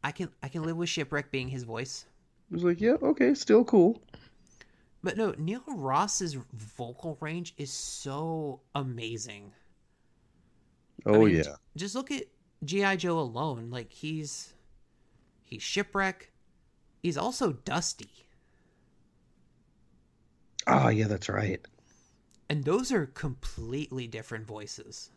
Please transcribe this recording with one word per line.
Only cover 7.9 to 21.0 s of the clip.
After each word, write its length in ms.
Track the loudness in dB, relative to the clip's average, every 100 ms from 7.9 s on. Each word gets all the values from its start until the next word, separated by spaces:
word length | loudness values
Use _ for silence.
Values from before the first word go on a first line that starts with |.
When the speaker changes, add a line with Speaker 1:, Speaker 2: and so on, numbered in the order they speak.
| -8 -8 -6 -4 -4 -6 -8 _ -6
Speaker 1:
amazing. 760 | -4 -6 -6 -8 -10 -14 -18 _ _ _ _ _ _ _ _ _ _ _ _ _ _ -6 4
Speaker 2:
Oh, 80 | 8
Speaker 1:
I 100 | 8
mean, 80 | 6
Speaker 2:
yeah. 60 |
Speaker 1:
j-, 80 | 2 -6 _ -10
just 180 | -6 -6
look 160 | -6
at 120 | -8 -8 _ _ _ -4
G 180 | 0
I 140 | 2 2
Joe 220 | 0 0
alone. 500 | -2 -2 -4 -4 -8
Like, 240 | -10 -10
he's, 600 | -10 -6 -6 -6 -10 -14 -20 _ -20 _ _ _ _ _ _
he's 180 | _ -12
Shipwreck. 680 | -4 -2 -2 0 -2 -2 -16 _ _ _ _ _ _ _
He's 160 | -4 -2
also 340 | -2 0 -2
Dusty. 720 | -2 -4 -4 -4 -8 -14 -20 _ _ _ _ _ _ _ _ _ _ _ _ _ _ _ _ _ _ _ _ _ _ _ -6 4
Speaker 2:
Oh, 220 | 6 6
yeah, 200 | 4